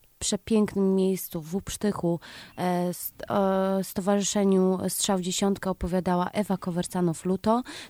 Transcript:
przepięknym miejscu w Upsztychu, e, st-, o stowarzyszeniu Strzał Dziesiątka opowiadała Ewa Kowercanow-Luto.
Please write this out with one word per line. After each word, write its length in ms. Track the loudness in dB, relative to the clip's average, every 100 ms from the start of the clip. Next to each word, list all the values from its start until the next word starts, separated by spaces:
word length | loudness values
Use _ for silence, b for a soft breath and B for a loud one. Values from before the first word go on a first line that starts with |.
| _ _
przepięknym 760 | -4 -4 2 2 2 2 2
miejscu 460 | 4 2 0 -4 -8
w 140 | -6
Upsztychu, 640 | -6 -6 -4 -2 0 0 -2 B B B -6
e, 380 | -2 0 -2
st-, 300 | -4 -10 -12 -2
o 560 | 2 2 2 2 0
stowarzyszeniu 920 | -2 -2 0 2 2 2 4 6 4 2 -2
Strzał 320 | -2 0 0
Dziesiątka 500 | -2 0 0 0 -2
opowiadała 600 | -4 -2 0 2 0 0
Ewa 240 | -2 -2
Kowercanow-Luto. 1080 | -2 -2 -4 -2 0 0 0 -2 0 2 0 B B B